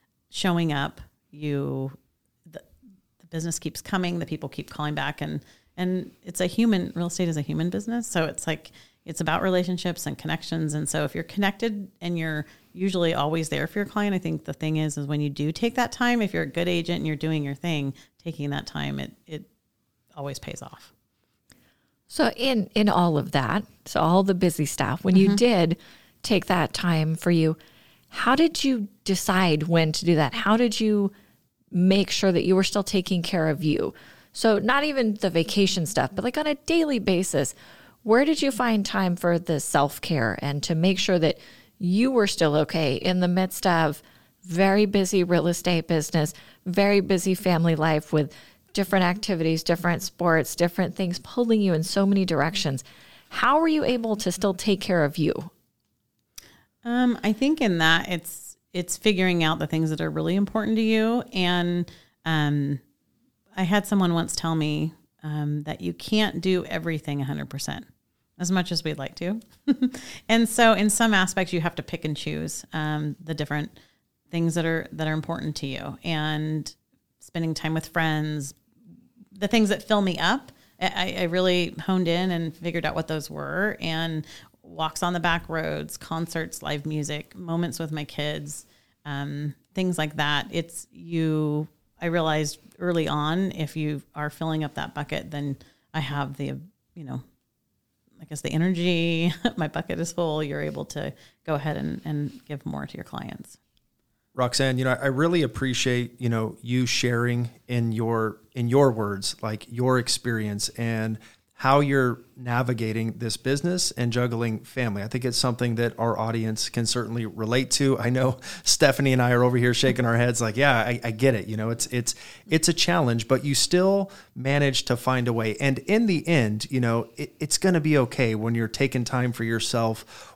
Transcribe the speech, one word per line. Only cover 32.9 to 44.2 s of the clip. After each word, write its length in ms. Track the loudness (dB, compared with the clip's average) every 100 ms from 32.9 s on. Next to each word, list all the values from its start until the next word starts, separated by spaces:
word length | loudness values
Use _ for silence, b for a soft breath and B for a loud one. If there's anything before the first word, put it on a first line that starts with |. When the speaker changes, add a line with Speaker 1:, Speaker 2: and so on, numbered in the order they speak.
| 0 0 0
Speaker 2:
care 260 | 0 0 0
of 160 | 2
you? 300 | 0 0 -2 B B B B
So 260 | 0 2 4
not 260 | 4 2
even 300 | 2 2 0
the 160 | 0 0
vacation 540 | 2 2 2 2 2 -2
stuff, 240 | 0 0
but, 100 | -2
like, 140 | -4 -2
on 80 | -2
a 80 |
daily 440 | -2 0 2 2 2
basis, 560 | 2 0 2 0 -2 B B B B B
where 220 | 2 4
did 160 | 4 2
you 80 | 0
find 340 | 2 2 2
time 300 | 0 0 0
for 240 | 0 2 0
the 220 | 0 -2
self-care 800 | 0 2 2 0 -2 0 0 0
and 200 | -2 -4
to 100 | -2
make 240 | 2 2 2
sure 200 | 2 2
that 200 | 2 0 B B B -6
you 320 | 0 2 4
were 160 | 4 2
still 300 | 2 2 4
okay 380 | 2 0 0
in 260 | 0 0 2
the 80 | 2
midst 380 | 2 0 0 2
of 360 | 4 2 -2 b b